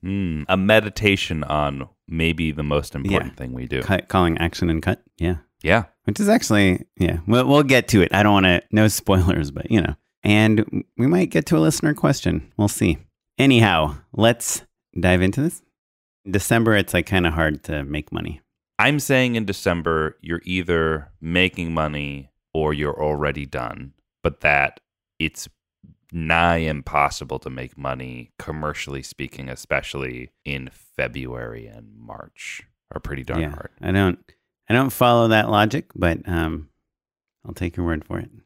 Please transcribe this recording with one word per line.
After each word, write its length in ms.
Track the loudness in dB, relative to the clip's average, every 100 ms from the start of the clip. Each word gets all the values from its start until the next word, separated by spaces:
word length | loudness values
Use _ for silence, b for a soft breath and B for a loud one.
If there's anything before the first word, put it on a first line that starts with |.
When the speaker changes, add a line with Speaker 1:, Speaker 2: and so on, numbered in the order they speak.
Speaker 1:
Hmm, 440 | -4 -4 -2 -4 -2
a 80 | 0
meditation 880 | 4 4 4 0 2 2 0 -6
on 420 | -2 0 0 -4 -12 _ -10
maybe 420 | -2 0 0 -2
the 120 | -2
most 320 | -2 -2 -2
important 380 | -6 -2 -2 -4
Speaker 2:
Yeah. 40 | -12
Speaker 1:
thing 160 | -12
we 140 | -10 -6
do. 160 | -6
Speaker 2:
Cut, 260 | -2 -2 0
calling 300 | 2 2 2
action 320 | 0 0 -2
and 120 | 0
cut. 200 | -2 -4 _ _
Yeah. 180 | -2 -2 -6 _
Speaker 1:
Yeah. 220 | 2 2 2 _
Speaker 2:
Which 140 | -6 -2
is 120 | 2
actually, 560 | 2 2 2 4 2 -4 _
yeah, 220 | -2 -2 0
we'll, 200 | 2 4
we'll 160 | 4
get 260 | 6 4 4
to 120 | 4
it. 80 | 4
I 80 | 4
don't 100 | 6
wanna, 300 | 6 6 4 2
no 180 | 2 4
spoilers, 640 | 2 2 4 4 2 -2
but, 200 | -6 0
you 120 | 2
know. 140 | 2 -4 _ _
And 600 | 2 4 6 4 0 -4 -8 -2
we 100 | 2
might 220 | 2 2
get 160 | 0 2
to 120 | 2
a 20 |
listener 320 | 4 2 -2
question. 580 | 0 0 0 -2 -4 -6 0
We'll 120 | 0
see. 280 | 2 0 0 -6 _ _ 0
Anyhow, 600 | 4 6 6 4 0 -4 _
let's 500 | 2 2 2 -4 -8 -10 _ _ -2
dive 220 | 2 4
into 220 | 2 0
this. 180 | -2 -4 _ _ _ _ _ _ -4
In 60 |
December, 440 | -4 2 2 4 2
it's, 160 | 2
like, 140 | -2 0
kinda 240 | 2 2
hard 340 | 2 0 -2
to 180 | -6 -8
make 300 | -6 -8 -8
money. 300 | -10 -10 -12 _ _ _ _
Speaker 1:
I'm 220 | 0 0
saying 360 | 0 2 2 -2
in 100 | -4
December, 720 | -2 -2 -2 0 0 -2 -6
you're 220 | -8 -8
either 680 | -4 -4 0 0 2 -2 -6 -14
making 540 | -2 2 2 0 -6
money 580 | -2 -2 -4 -8 -10 -16 _ _
or 220 | -4 -2
you're 280 | -2 -4 -2
already 440 | -4 -2 -4 -4 -8
done, 480 | -8 -8 -10 -16 _ _ _
but 200 | -6 -2
that 380 | 2 2 0 -4 _ _ _ _
it's 300 | -8 -8 -18 _ _ _ -20 _ _
nigh 460 | -8 -4 0 0 0
impossible 800 | -2 -6 -6 -2 -2 -4 -10 -12
to 100 | -12
make 300 | -14 -16 -12
money, 540 | -10 -8 -10 -16 -20 _
commercially 640 | -12 -8 -8 -8 -10 -12
speaking, 460 | -12 -14 -14 -12 -14
especially 840 | -14 -6 -6 -4 -10 -8 -10 -16 _
in 240 | -10 -10 -10
February 960 | _ _ -8 -8 -6 -12 -10 -12 -14 -18
and 300 | -20 -20 -20
March 680 | -20 -18 -20 _ -18 -16 -20 _ _
are 60 | -12
pretty 240 | -10 -10
darn 160 | -6 -4
Speaker 2:
Yeah, 100 | -4
Speaker 1:
hard. 180 | -8 -16 _
Speaker 2:
I 100 | -2
don't, 280 | 2 2 0 _ _ _ _ _
I 60 |
don't 160 | 0 0
follow 380 | 2 4 6 6
that 200 | 4 4
logic, 380 | 2 2 0 -8
but, 340 | -2 0 0 -2
um, 400 | -2 -2 -6 -12 _ _ _ _ _ _ _ -18
I'll 80 |
take 240 | -8 -8 -4
your 80 | -4
word 180 | -4
for 140 | -6 -10
it. 100 | -10 -18